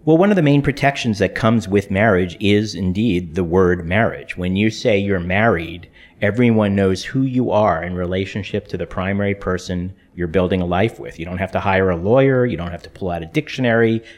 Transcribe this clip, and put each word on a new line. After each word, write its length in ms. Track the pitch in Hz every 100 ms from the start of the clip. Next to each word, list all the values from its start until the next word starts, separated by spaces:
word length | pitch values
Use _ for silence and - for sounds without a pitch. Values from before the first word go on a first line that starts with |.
Well, 140 | - 165
one 120 | 196
of 60 | 196
the 60 |
main 180 | 147 143
protections 580 | 143 135 139 139 117 101
that 140 | 92
comes 340 | - 113 113 95
with 220 | 101 -
marriage 460 | 95 113 92 92 80
is 360 | 101 104 107
indeed 600 | 85 92 92 117 90 87
the 100 | 87
word 420 | 85 92 90 87 82
marriage. 500 | 95 101 69 - -
When 200 | 90 95
you 140 | 110
say 280 | - 123 101
you're 220 | 101 95
married, 680 | 87 95 117 165 82 85 - - - _
everyone 540 | 104 110 120 110 104
knows 300 | 98 95 95
who 180 | - 131
you 280 | 135 127 120
are 320 | 104 107 80
in 120 | 85
relationship 760 | 90 87 92 95 110 92 104 -
to 100 | 90
the 80 | 85
primary 480 | - 92 98 101
person 600 | 98 92 92 - 90 90 95 _
you're 120 | 87 87
building 340 | 92 90 95
a 60 | 87
life 320 | 87 113 -
with. 200 | - -
You 80 | 85
don't 120 | 90
have 140 | 95
to 80 | 90
hire 300 | 101 95 95
a 60 | 85
lawyer. 500 | 95 131 135 127 123
You 100 | 82
don't 160 | 87
have 100 | 85
to 80 | -
pull 200 | - 92
out 120 | 85
a 40 | 82
dictionary. 760 | 120 - - 123 113 113 113 -